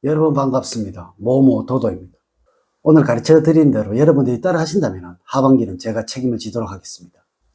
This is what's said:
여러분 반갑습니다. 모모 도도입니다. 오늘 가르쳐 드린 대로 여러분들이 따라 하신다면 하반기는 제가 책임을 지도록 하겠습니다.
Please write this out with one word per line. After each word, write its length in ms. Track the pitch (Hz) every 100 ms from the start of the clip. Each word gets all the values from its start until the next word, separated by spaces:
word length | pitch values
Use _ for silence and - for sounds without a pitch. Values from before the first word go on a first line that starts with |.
여러분 300 | 135 151 156
반갑습니다. 800 | 139 135 131 127 120 101 90 87 _
모모 480 | 104 131 135 110
도도입니다. 540 | - 131 120 92 90 _ _ _ _ _ _ _
오늘 220 | - 156
가르쳐 380 | 151 117 110 160
드린 280 | 156 160 151
대로 260 | 110 101 110
여러분들이 460 | 151 139 127 120
따라 180 | 185 175
하신다면 560 | 160 175 143 95 87 90
하반기는 540 | _ 135 135 131 110 92
제가 260 | 113 110
책임을 320 | 110 - 127 113
지도록 340 | 110 117 107
하겠습니다. 540 | 95 - - 87 _ _ _ _